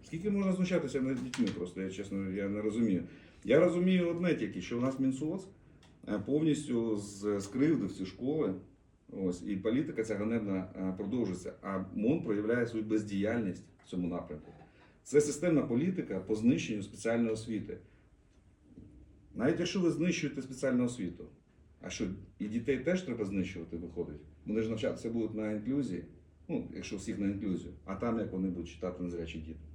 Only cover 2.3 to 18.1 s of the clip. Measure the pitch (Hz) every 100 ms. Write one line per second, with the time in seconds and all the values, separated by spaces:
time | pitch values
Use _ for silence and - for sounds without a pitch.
2.3 | 95 98 104 107 107 113 92 85 - -
3.3 | - 101 139 175 170 185 185 170 170 180
4.3 | 135 104 - - 120 127 131 135 131 156
5.3 | 190 - - - - - - - 104 104
6.3 | 143 160 143 - 120 113 104 101 98 104
7.3 | 101 98 127 147 147 98 - 95 - 123
8.3 | 156 120 92 - - _ _ _ 98 95
9.3 | 90 101 98 107 123 156 - 110 101 107
10.3 | 117 104 95 92 - 95 92 98 123 104
11.3 | 87 - - 98 98 92 - 107 160 117
12.3 | 104 107 120 117 113 107 107 101 101 101
13.3 | 120 104 87 - - - 92 87 87 82
14.3 | 78 - - - - - - - 143 147
15.3 | 135 175 156 117 120 175 180 139 95 92
16.3 | 107 117 160 127 104 92 - 113 117 117
17.3 | 110 - 107 - - - - -